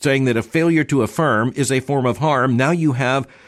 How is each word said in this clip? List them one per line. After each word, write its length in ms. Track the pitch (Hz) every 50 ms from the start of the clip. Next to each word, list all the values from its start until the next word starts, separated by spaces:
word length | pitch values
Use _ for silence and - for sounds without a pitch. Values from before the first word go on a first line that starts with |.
saying 240 | - 143 135 135 135
that 120 | 127 117 110
a 40 |
failure 420 | 113 - - 160 165 170 165 156 151
to 180 | - 147 135 110
affirm 500 | 110 - - 165 147 120 107 113 127 123
is 160 | - 135 113
a 100 | 135 131
form 260 | 131 - 143 139 123 123
of 100 | 110 95
harm. 400 | 143 156 147 131 123 135 123 117
Now 140 | 131 147
you 220 | 170 175 160 151 131
have 340 | 123 139 123 131 135 123 - - - -